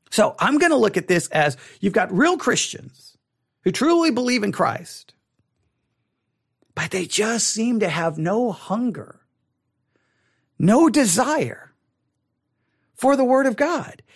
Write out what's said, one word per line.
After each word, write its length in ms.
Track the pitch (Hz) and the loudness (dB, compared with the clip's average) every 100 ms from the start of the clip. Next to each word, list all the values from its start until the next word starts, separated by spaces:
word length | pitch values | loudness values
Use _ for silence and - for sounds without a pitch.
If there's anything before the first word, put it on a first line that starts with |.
| _ | _
So 260 | - 185 - | 0 0 0
I'm 180 | 196 294 | 0 2
gonna 200 | 349 277 | 2 4
look 200 | 214 185 | 2 0
at 100 | - | 0
this 200 | 175 - | 0 0
as 300 | 151 147 131 - - | 0 0 -2 -14 -6
you've 140 | 196 | -2
got 180 | 202 185 | 0 0
real 260 | 185 320 330 | 2 2 2
Christians 800 | 247 226 - - - - - _ _ _ _ _ | 0 -2 -4 -8 -18 -20 -20 _ _ _ _ _
who 80 | 185 | -4
truly 400 | 185 294 339 330 | 0 2 4 2
believe 320 | 233 247 247 | 0 -2 -2
in 80 | 208 | -2
Christ, 640 | - 165 - 170 - - _ _ _ _ _ _ _ _ _ _ _ _ _ _ _ _ - | -2 -4 -4 -12 -20 -20 _ _ _ _ _ _ _ _ _ _ _ _ _ _ _ _ -10
but 160 | 165 | -6
they 140 | 185 170 | -6 -4
just 420 | - 214 233 - | -2 0 -2 -2
seem 320 | 214 233 226 | -2 -2 0
to 80 | 185 | -2
have 280 | 156 165 156 | -2 -4 -2
no 340 | 160 220 240 | -2 -2 -2
hunger, 680 | 165 - 220 247 147 - - _ _ _ _ _ _ _ _ _ _ _ _ _ - | -6 -6 -4 -4 -6 -14 -20 _ _ _ _ _ _ _ _ _ _ _ _ _ -2
no 320 | 160 247 330 | 2 4 4
desire 840 | 294 226 180 269 302 117 - - _ _ _ _ _ _ _ _ _ _ _ _ - | 4 2 0 0 -2 -4 -8 -20 _ _ _ _ _ _ _ _ _ _ _ _ -2
for 200 | 262 277 | 2 2
the 80 | |
Word 220 | 254 262 269 | 4 4 2
of 100 | 208 | 0
God. 460 | 294 320 - - _ | 0 -2 -6 -16 _